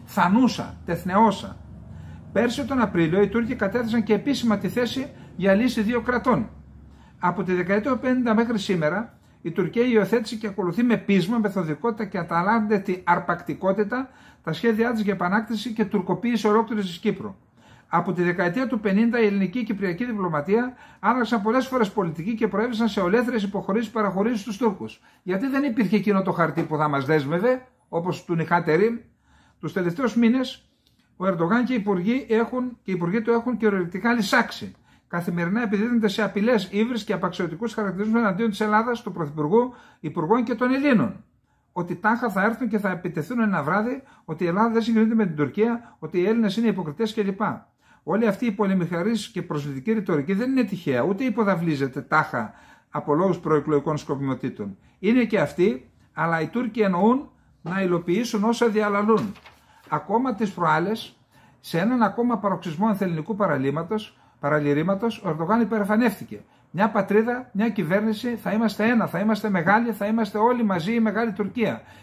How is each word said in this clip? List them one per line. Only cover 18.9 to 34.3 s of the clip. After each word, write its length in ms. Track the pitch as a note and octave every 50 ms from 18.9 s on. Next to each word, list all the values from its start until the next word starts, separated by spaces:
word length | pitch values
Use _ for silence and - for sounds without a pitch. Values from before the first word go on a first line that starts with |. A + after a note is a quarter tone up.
| F#3+ G3+ A3+ A#3 A3+ A#3+
η 40 | A3+
ελληνική 380 | G#3 G3+ G3+ G3 F#3 F3+ B3+ A#3+
κυπριακή 420 | - A#3 G3 G3 F#3 E3+ E3+ A#3+
διπλωματία 680 | B3 A3+ G#3 F#3+ F3 D#3+ D3 C#3+ F#3 G3 A3+ B3 B3+ B3+ - - - - _
άλλαξαν 420 | - G3+ A#3 B3+ B3 - A#3+ A3+
πολλές 260 | G3 A3 A3+ C4 B3+ B3+
φορές 240 | C4 B3+ A3+ G3
πολιτική 440 | - G#3+ F#3+ E3+ D3+ - D#3 G3 A#3+
και 120 | G#3+ A#3+ G#3
προέβησαν 400 | G3 G3 A3 B3+ B3 G#3 A#3 A3+
σε 120 | - G#3
ολέθριες 440 | F#3+ F3 F#3+ A#3+ B3 A#3+ A#3 A3+ G3
υποχωρήσεις, 480 | G3+ G3 G3 - - F#3+ A3+ A#3+ -
παραχωρήσεις 500 | - A3+ G#3+ G3 F#3 F#3+ G3+ A#3 B3 G#3+
στους 160 | F#3+ - G3+ G3
Τούρκους. 440 | B3+ A3+ F#3+ - A2+ G#2+ - - _ _ _ _ _
Γιατί 240 | F3+ F#3 F#3+ A#3 C#4
δεν 160 | B3+ C4+ D4
υπήρχε 320 | C#4+ A3 A#3+ A3 F3+ A3
εκείνο 260 | G#3 F#3+ G#3 G3+ F#3+
το 100 | F#3+ F#3
χαρτί 300 | F3+ F3 E3+ D#3 D3+ E3+
που 160 | E3 D#3 D#3 D3
θα 100 | D3+ D3+
μας 180 | C#3+ C#3 C3+
δέσμευε, 600 | C3 D3+ D#3 C#3 C3+ D#3 F3 F#3+ B3 B3+ B3+ - - _ _ _ _
όπως 360 | - E3+ E3+ F3+ E3+ - -
του 100 | - F3
Νιχάτε 400 | E3 D#3+ D#3 F3 F3 E3+ E3 D3+
Ριμ; 220 | E3 G3+ A3+ A#3 A#3 - - _ _ _ _ _ _ _ _ _ _
Τους 140 | - D#3+ -
τελευταίους 420 | G3 F#3 F3 E3+ G#3+ C#4 A#3 -
μήνες, 540 | A#3 A#3+ A3+ A#3+ C4 B3+ B3+ - - _ _ _ _ _ _ _ _ _ _ _ -
ο 80 | F#3 G3
Ερντογάν 380 | F#3 E3 E3 E3 G#3+ A#3+ B3+
και 80 | A#3 B3+
οι 20 |
υπουργοί 500 | A#3+ F#3+ G3+ G3+ F3+ F3 G#3 A#3+ C4 C4+ -
έχουν, 480 | A3+ A3 A#3 A3+ - B3+ B3+ B3+ A#3+ - _
και 80 | -
οι 20 | F#3
υπουργοί 280 | F3 E3+ E3+ F#3 A#3
του 100 | A3 A#3
έχουν 260 | A#3 A#3 A3+ B3 B3 G3
κυριολεκτικά 560 | A3+ G#3+ G3+ F#3+ F3+ E3+ - F#3+ - A#3 A#3+
λυσάξει. 640 | A#3+ G3+ -